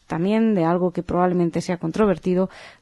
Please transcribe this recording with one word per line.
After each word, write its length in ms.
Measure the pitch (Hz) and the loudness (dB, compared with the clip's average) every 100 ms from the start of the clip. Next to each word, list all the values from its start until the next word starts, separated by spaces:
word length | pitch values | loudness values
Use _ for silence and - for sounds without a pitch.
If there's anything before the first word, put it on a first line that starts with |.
| _ | _
también 480 | 160 190 220 226 | -4 0 2 2
de 100 | 202 | 2
algo 280 | 165 175 180 | 2 2 0
que 100 | 175 | -2
probablemente 600 | 170 175 180 180 170 165 | -2 0 2 2 0 -2
sea 160 | 175 175 | -4 -4
controvertido, 680 | 165 202 214 160 185 180 185 - - - | -4 0 0 0 0 0 -2 -6 -20 -20